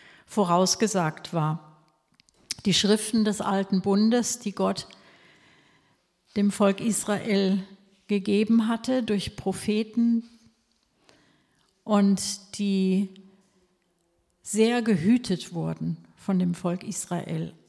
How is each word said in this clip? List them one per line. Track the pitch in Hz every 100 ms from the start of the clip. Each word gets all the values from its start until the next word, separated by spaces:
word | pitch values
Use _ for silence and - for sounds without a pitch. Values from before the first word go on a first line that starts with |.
| - -
vorausgesagt | _ - 180 175 185 - 220 190 160 156 -
war. | 170 156 160 - _ _ _ _ _ _ _ _ -
Die | -
Schriften | 175 196 208 214 226 214
des | 202
Alten | - 190 190 190
Bundes, | 202 196 220 240 226 -
die | 208
Gott | 190 190 196 - - - - - _ _ _ _ _ _ _ _ _ _ -
dem | 202
Volk | - 202 196
Israel | 233 196 - 202 - 202 190 196 190 - _ _ _
gegeben | 208 190 202 214 226 220
hatte | 226 226 262
durch | 233 208 - -
Propheten | - 190 - 214 214 - 233 233 - - _ _ _ _ _ _ _ _ _ _ _ _ _ _
und | - 208 196 196 - - - -
die | 202 190 190 190 196 - - _ _ _ _ _ _ _ _ _ _ _
sehr | - 202 220 240
gehütet | 226 196 170 247 247 185 -
wurden | 170 160 160 160 165 - _
von | - 190
dem | 180
Volk | 175 175 180
Israel, | - - - 175 - 160 165 -